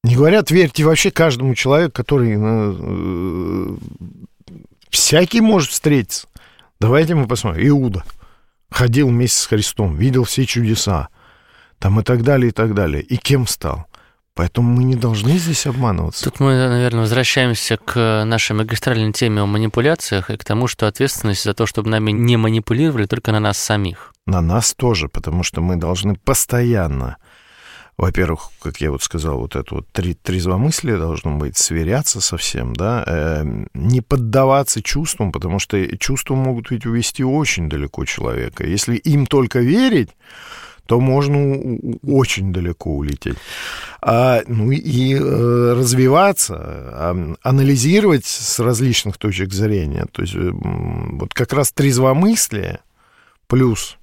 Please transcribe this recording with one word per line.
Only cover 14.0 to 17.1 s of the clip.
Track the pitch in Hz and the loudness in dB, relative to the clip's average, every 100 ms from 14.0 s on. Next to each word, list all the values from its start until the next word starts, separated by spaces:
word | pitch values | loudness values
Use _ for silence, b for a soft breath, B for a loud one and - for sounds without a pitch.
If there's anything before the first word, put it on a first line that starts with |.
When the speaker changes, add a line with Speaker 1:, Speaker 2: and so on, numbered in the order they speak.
| b b _ | b b _
Speaker 1:
Поэтому | - 87 - 120 | -2 -2 2 2
мы | 123 | 4
не | 127 127 | 2 2
должны | 117 110 110 180 | 0 0 2 2
здесь | 170 143 | 2 -2
обманываться. | 147 123 123 87 80 - | -2 -2 0 0 -4 -4
Speaker 2:
Тут | - - | -6 0
мы, | 135 131 127 | 2 4 2
наверное, | 123 123 117 | 2 0 0
возвращаемся | 110 | 0